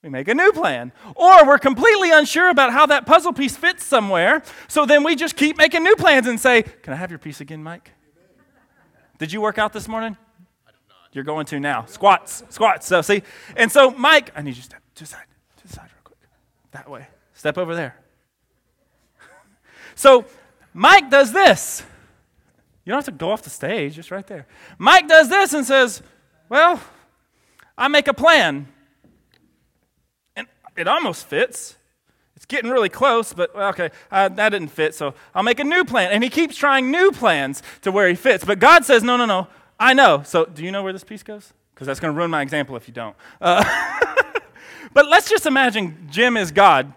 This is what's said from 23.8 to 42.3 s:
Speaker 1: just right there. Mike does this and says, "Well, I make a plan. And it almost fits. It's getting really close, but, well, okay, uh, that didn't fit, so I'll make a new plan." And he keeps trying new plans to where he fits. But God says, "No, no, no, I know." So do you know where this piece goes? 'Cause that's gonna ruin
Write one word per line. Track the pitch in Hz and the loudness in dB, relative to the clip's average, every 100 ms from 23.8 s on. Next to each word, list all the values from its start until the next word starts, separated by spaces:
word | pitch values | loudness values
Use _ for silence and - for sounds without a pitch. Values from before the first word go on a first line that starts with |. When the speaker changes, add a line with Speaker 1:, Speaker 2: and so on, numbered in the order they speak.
| 143 151 | -6 -10
Speaker 1:
just | 165 | -16
right | 190 - | -16 -14
there. | 180 135 _ - - | -20 -20 _ -20 -2
Mike | 214 359 311 | 4 4 6
does | 320 269 | 6 6
this | 392 381 | 2 0
and | 294 254 | -2 0
says, | 269 247 - _ _ _ _ _ | 0 0 -4 _ _ _ _ _
"Well, | 254 339 320 - _ _ _ _ _ _ _ _ - | 2 2 0 -10 _ _ _ _ _ _ _ _ -6
I | 262 | 0
make | 294 285 | 0 0
a | |
plan. | 214 320 320 175 139 143 _ _ _ _ _ _ _ _ _ _ _ _ _ _ _ _ | 0 2 4 2 -4 -12 _ _ _ _ _ _ _ _ _ _ _ _ _ _ _ _
And | - 240 _ - - | -20 -20 _ -20 -8
it | 175 | -4
almost | 294 269 165 - | -2 -4 -8 -8
fits. | 147 247 - - _ _ _ _ _ _ | -4 -4 -6 -18 _ _ _ _ _ _
It's | _ _ | _ _
getting | 277 226 | -8 -4
really | 254 196 | -2 -2
close, | - 269 233 220 | -2 0 0 -4
but, | 170 175 | -6 -8
well, | 208 196 | -4 -6
okay, | 185 170 - _ | -6 -10 -10 _
uh, | 196 196 | -2 -2
that | 190 214 | 0 -2
didn't | 202 156 | -2 -10
fit, | - 156 | -6 -6
so | 156 147 - _ | -4 -10 -10 _
I'll | 185 | -4
make | 214 240 | -2 -2
a | |
new | 285 349 | -2 -2
plan." | 294 233 180 | -2 -2 -2
And | 208 | -2
he | 240 | -2
keeps | 294 330 - | -4 -4 -2
trying | 285 269 254 | 0 0 -2
new | 320 381 | 0 0
plans | - 233 156 135 139 - - | 2 -2 0 -4 -10 -16 -10
to | 196 | -4
where | 196 190 | 0 0
he | |
fits. | 175 262 196 | 0 0 -2
But | 180 202 | -2 2
God | 247 339 | 6 6
says, | 254 247 | 4 2
"No, | 233 247 | 2 -2
no, | 233 | 0
no, | 190 180 _ _ _ | -2 -6 _ _ _
I | 233 | 0
know." | 262 254 143 | 4 4 2
So | 143 175 165 | -2 -4 -4
do | 151 | -6
you | 170 | -10
know | 196 | -8
where | 190 | -10
this | 190 | -12
piece | - 214 | -16 -20
goes? | - 214 _ _ _ | -20 -20 _ _ _
'Cause | _ 135 | _ -12
that's | 135 | -8
gonna | 165 | -6
ruin | 151 170 | -4 -4